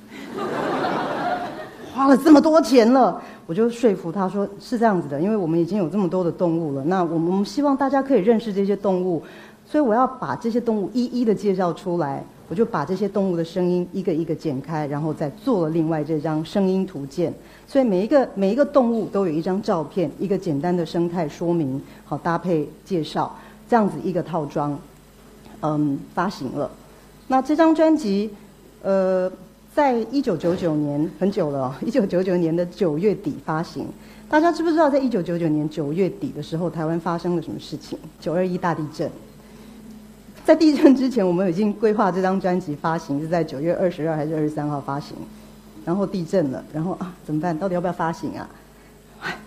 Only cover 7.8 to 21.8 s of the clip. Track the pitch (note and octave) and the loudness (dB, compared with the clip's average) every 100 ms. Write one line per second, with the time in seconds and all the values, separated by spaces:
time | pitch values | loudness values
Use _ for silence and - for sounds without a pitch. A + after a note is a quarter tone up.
7.8 | C4+ C4+ C4+ C4 F#3 A3 A3 G3 G3 G3 | 2 0 2 4 4 2 0 -2 0 0
8.8 | G3+ F3+ F#3 E3 - - - - - D4+ | 0 0 0 -2 -6 -16 -20 -20 -2 0
9.8 | C4+ G#3+ B3+ B3+ D3 B2+ A#3 A#3 A#3+ A3 | 4 4 2 -2 -6 -4 -2 -2 0 0
10.8 | F#3 A#3 A#3+ B3 A#3 G3 G3+ F#3+ F3+ D#3+ | 0 -2 -2 0 0 2 0 0 0 -2
11.8 | F#3+ F3 C#3+ C3+ C#3 - - E3 A3+ F3+ | -4 -2 -2 -6 -10 -16 -6 -2 0 -2
12.8 | C#3 F#3 G3+ G3+ G3 E3+ E3 F#3 F3+ F3+ | -2 -2 -2 0 0 0 -2 0 2 0
13.8 | F3 G3 F#3 D#3 E3 D#3 E3 C3 C#3 D#3+ | -2 -4 -2 0 -2 -4 -4 -4 -4 -4
14.8 | D3 C#3+ D#3 D3+ D3 - - G#3 D#3 E3 | -4 -2 -4 -2 -6 -4 0 2 2 2
15.8 | D#3+ D#3+ D3 D#3 D#3 D#3 D#3+ G#3 F#3+ F#3+ | 0 0 0 -2 0 -2 -2 2 2 2
16.8 | F#3 C#3+ C#3 - D#3+ - - - - C#4 | -2 -6 -8 -2 -2 -4 -14 -20 -2 2
17.8 | B3+ F3+ G#3+ D4 A#3+ - G3 A#3 C#4+ C#4+ | 4 2 4 4 4 2 2 2 4 4
18.8 | A#3 A#3 E3 G3 F#3+ D#3 F3 F#3+ A3 F3+ | 4 2 -2 0 0 0 -2 -2 0 0
19.8 | C#3+ - D#3 - F#3+ F#3+ F#3+ C#3 F3 F3+ | -2 -2 -2 -2 -2 -2 -2 -2 0 0
20.8 | D#3+ F3 E3+ F3 D3+ - E3+ E3+ C#3 C3+ | 0 -2 -2 -2 -4 -2 0 0 0 -4